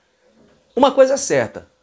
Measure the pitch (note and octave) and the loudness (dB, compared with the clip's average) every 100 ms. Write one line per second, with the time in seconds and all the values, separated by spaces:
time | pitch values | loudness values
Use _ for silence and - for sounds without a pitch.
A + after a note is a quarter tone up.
0 | _ _ _ _ _ _ _ A#3 C4+ C4+ | _ _ _ _ _ _ _ -2 2 4
1 | C4 C#4 - C#3 A2 F2+ - _ | 2 0 -4 -4 -4 -10 -20 _